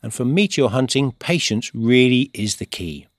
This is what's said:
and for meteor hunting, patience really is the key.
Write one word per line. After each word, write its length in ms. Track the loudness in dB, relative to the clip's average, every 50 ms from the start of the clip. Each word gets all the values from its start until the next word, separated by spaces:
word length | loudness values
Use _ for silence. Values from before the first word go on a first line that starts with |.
and 120 | -10 -12 -8
for 100 | -4 -4
meteor 460 | 0 2 2 0 0 2 0 0 0
hunting, 420 | 2 0 -2 0 0 0 -2 -2 -4 _
patience 560 | -4 -2 -2 -2 0 -2 -4 -4 -4 -6 _
really 560 | -4 2 4 6 6 6 6 4 2 2 0 _
is 220 | -6 -6 -6 -4
the 100 | -6 -8
key. 400 | -10 -10 -10 -10 -10 -10 -12 -16 _ _